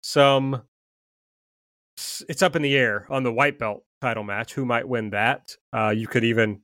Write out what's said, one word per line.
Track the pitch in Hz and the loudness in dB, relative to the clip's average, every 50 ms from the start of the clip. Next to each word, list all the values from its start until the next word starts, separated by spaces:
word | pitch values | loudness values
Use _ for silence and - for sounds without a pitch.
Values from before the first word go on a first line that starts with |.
some, | - - - 147 139 139 139 135 135 135 135 123 - _ _ _ _ _ _ _ _ _ _ _ _ _ _ _ _ _ _ _ _ _ _ _ _ _ _ | -10 0 4 4 6 6 6 2 0 -2 -4 -6 -10 _ _ _ _ _ _ _ _ _ _ _ _ _ _ _ _ _ _ _ _ _ _ _ _ _ _
s-, | - - - - - - | -14 -12 -12 -12 -12 -10
it's | - 160 - | -10 -2 0
up | 190 180 135 | 0 2 2
in | 165 | 0
the | 147 139 139 | 0 2 2
air | 139 127 113 104 104 - - | 4 2 2 0 -2 -6 -4
on | 135 135 127 | -4 -2 -2
the | 123 113 | 0 2
white | 117 143 143 139 - | 2 2 2 0 -2
belt | 117 107 101 - _ _ _ _ | -6 -6 -6 -8 _ _ _ _
title | 135 123 113 110 104 | -4 -2 -2 -2 -4
match. | 101 101 104 113 - - | -4 -6 -6 -6 -6 -6
Who | 143 135 | -4 -2
might | 123 120 117 - | 0 0 0 0
win | 127 127 117 110 104 | -2 -4 -4 -4 -2
that? | 98 101 107 120 139 - _ - - _ _ _ | -2 2 2 2 0 -2 _ -20 -20 _ _ _
Uh, | - 113 110 107 | -2 0 0 2
you | 110 110 110 | 0 0 -2
could | 110 - 123 110 | 0 0 2 2
even | 117 113 113 113 107 101 101 | 4 4 4 2 2 0 -8